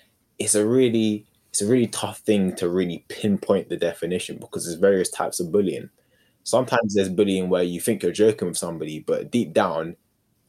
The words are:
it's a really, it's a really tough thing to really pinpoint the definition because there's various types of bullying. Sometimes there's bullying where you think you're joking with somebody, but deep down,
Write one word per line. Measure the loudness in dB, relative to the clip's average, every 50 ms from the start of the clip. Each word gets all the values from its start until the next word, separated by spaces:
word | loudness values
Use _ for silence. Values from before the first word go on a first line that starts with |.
| _ _ _ _ _ _ _ -6
it's | -2 0 2
a | 2 4
really, | 4 4 4 4 4 4 2 2 2 0 -2 -6 _ _ _ _ _
it's | -4 -2
a | 2 2
really | 4 4 2
tough | 0 -2 -4 -6 -6 -6 -4
thing | 0 2 2 4 2 0 0
to | -2 -2 0
really | 0 0 0 -2 -4 -8 _
pinpoint | -14 -10 -4 0 0 0 0 2 0 0 0 0 -4
the | -4
definition | -2 -2 -2 -4 -4 -6 -4 -4 -4 -6 -8 -12 -12
because | -12 -10 -10 -8 -8
there's | -6 -2 2
various | 4 4 4 4 2 -2
types | -2 -6 -6 -4 -4 -6
of | -4 0
bullying. | 2 2 2 2 -2 -6 -8 -14 _ _ _ _ _ _ _ _ _ _
Sometimes | -6 0 0 0 2 2 0 0 2 2 2
there's | 2 0 2
bullying | 2 2 2 2 2 0 0 0
where | 0 0
you | 0 0 -2 -4
think | -2 -2 -2 0
you're | -2 -2
joking | 2 4 4 4 4 2 -4 -6
with | -4 -6
somebody, | -6 -6 -6 -8 -8 -8 -8 -8
but | -4 -4 -4 -4 -2 -2
deep | -2 -2 0 0
down, | 2 2 2 2 0 -4 -6 -6 -10 _ _ _ _ _ _ _ _ _ _